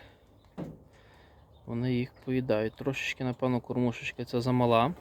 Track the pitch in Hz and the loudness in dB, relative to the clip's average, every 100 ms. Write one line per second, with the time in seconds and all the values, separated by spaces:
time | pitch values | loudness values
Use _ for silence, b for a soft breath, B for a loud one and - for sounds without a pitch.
0 | - - _ - - - 165 - - b | -18 -20 _ -20 -18 -12 -12 -14 -20 b
1 | b b b b b - - 117 127 123 | b b b b b -20 -8 -4 -2 -2
2 | 123 - - 127 127 107 110 - 139 135 | -2 -8 -4 -2 2 0 0 -2 -6 -4
3 | - - 127 123 127 123 - 123 123 117 | -6 -4 -4 -2 0 0 -2 0 0 -2
4 | - - 123 123 123 123 123 117 123 180 | -8 -10 -4 -2 2 4 6 6 4 0